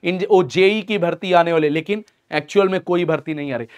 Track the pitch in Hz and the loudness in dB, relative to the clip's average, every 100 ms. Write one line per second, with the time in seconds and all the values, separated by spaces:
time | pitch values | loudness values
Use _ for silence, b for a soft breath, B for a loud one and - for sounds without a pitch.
0 | 175 185 202 196 143 170 190 214 196 208 | -6 -4 2 2 2 2 2 2 -4 -2
1 | 170 165 190 175 170 165 151 156 156 208 | -2 -4 2 2 4 2 0 -2 -4 -6
2 | 208 _ - 151 151 202 190 185 180 175 | -8 _ -6 -6 -2 2 2 0 -2 -2
3 | 170 156 151 151 143 123 113 | 0 -2 -4 -8 -6 -8 -8